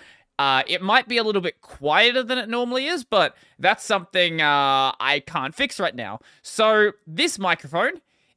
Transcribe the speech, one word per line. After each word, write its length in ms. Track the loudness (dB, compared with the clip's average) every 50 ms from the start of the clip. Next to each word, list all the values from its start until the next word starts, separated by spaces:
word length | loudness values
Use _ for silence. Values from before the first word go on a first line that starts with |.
| -14 -20 -20 _ _ _ _ -2
Uh, 260 | 0 2 2 2 0 0
it 140 | -4 -4
might 260 | 0 2 2 2 2 2
be 80 | 0
a 80 | -2 0
little 180 | 0 0 -2
bit 200 | -2 -4 -6 _
quieter 640 | -14 -20 -16 -6 -2 2 4 4 4 4 2 0 -2
than 140 | -2 -4 -6
it 120 | -4 -4
normally 380 | -4 -4 -4 -2 -4 -4 -4 -4
is, 180 | -4 -6 -4
but 320 | 0 0 2 2 0 -2 _ _ _ _ -2
that's 280 | 0 0 0 0 0
something, 560 | -2 -2 -2 -2 -2 -2 0 0 0 0 0
uh, 500 | 2 2 2 2 2 2 2 2 2 0 -2 -2
I 240 | -2 0 0 -2 -2
can't 300 | -6 -6 -6 -6 -6 -6
fix 240 | -6 -6 -6 -4 -4
right 160 | -4 -4 -4
now. 240 | -6 -10 -10 -12 -14 -16 _ _ _
So, 500 | -18 -8 -2 0 2 4 4 4 4 2 0 _ _ -10
this 320 | -4 -2 -2 -2 -2 -2
microphone 600 | -2 -2 -2 -2 -4 -4 -2 -2 -2 -2 -4 -6 -12 _ _ _ _ _ _